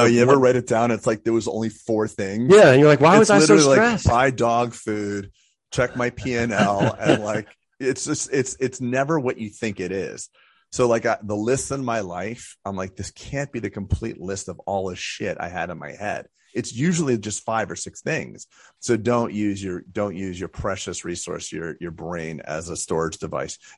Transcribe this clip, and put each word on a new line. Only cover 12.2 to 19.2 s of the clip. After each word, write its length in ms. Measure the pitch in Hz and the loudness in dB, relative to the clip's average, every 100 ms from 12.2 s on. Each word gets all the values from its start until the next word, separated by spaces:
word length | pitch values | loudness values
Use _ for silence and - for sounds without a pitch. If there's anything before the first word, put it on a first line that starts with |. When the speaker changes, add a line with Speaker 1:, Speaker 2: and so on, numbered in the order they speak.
| 98 117 - - | -10 -10 -18 -14
Speaker 2:
I'm 120 | 98 95 | -10 -8
like, 200 | 95 - | -8 -10
"This 160 | 95 | -14
can't 380 | - - 139 143 | -14 -10 -8 -6
be 80 | - | -8
the 100 | 101 | -8
complete 500 | - 95 - 113 - | -8 -4 -4 -4 -10
list 280 | 90 95 - | -10 -8 -10
of 100 | 87 - | -12 -6
all 220 | 98 95 | -6 -6
the 80 | 90 | -8
shit 400 | - - 101 85 | -10 -8 -8 -6
I 80 | 87 | -8
had 220 | 90 87 | -6 -8
in 80 | 82 | -8
my 140 | 73 | -14
head." 340 | - 101 78 - _ _ | -10 -8 -8 -12 _ _
It's 200 | - 117 | -8 -8
usually 420 | 117 160 170 143 117 | -2 0 0 0 -2
just 280 | 104 - | -2 -8
five 260 | - 113 92 | -4 -4 -4
or 60 | 87 | -8
six 260 | 95 - | -12 -10
things. 440 | - 156 65 - - _ - _ | -8 -6 -8 -16 -20 _ -20 _
So 180 | - 117 | -2 -2
don't 340 | 110 120 | 2 0